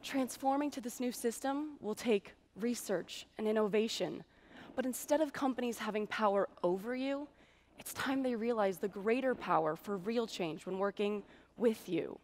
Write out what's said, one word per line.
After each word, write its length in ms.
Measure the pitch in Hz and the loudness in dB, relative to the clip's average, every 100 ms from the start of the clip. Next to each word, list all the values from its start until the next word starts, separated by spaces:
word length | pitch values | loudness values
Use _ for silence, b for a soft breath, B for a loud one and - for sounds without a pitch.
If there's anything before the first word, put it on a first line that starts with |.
Transforming 680 | - 277 247 - 269 277 294 | -2 -2 -2 0 2 2 0
to 100 | 277 | -2
this 180 | 240 - | -8 -4
new 120 | 247 | -4
system 640 | - 240 220 - 277 302 285 | 0 -2 -2 -2 -2 -4 -6
will 160 | 202 214 | -6 -4
take 380 | 247 208 - - _ - | 2 2 2 -20 _ -4
research 680 | 233 240 - 185 - - - - | -2 -2 -2 -2 -2 -12 -12 -4
and 100 | 214 | 0
innovation, 760 | 220 214 214 220 - 165 - - B B B B - | 2 4 2 2 -2 -4 -4 -12 B B B B -4
but 100 | 254 | -2
instead 360 | 240 - 294 | -4 2 2
of 100 | 302 | 2
companies 460 | - 277 247 247 220 | 2 0 0 -2 -2
having 300 | 214 208 208 | -2 -2 -2
power 420 | - 214 196 190 - | 2 4 4 2 2
over 300 | 180 190 214 | 0 0 -2
you, 340 | 254 269 277 294 b b b b - | -2 0 -2 -4 b b b b -16
it's 140 | - | -12
time 280 | - - 269 | -4 0 2
they 120 | 254 233 | 2 0
realize 440 | 233 226 196 185 | 0 4 2 2
the 80 | 208 | -4
greater 460 | 196 196 247 262 | -2 2 2 2
power 420 | 247 - 165 156 160 | 0 4 4 4 0
for 200 | - 202 | -4 -4
real 300 | 180 233 226 | 0 0 -2
change 380 | - 170 165 - | -2 -4 -4 -6
when 120 | 190 | 0
working 460 | 202 - 202 208 202 B B - | 0 2 0 0 -6 B B 2
with 320 | 226 220 - | 2 2 -2
you. 320 | 160 143 - | -2 -2 -8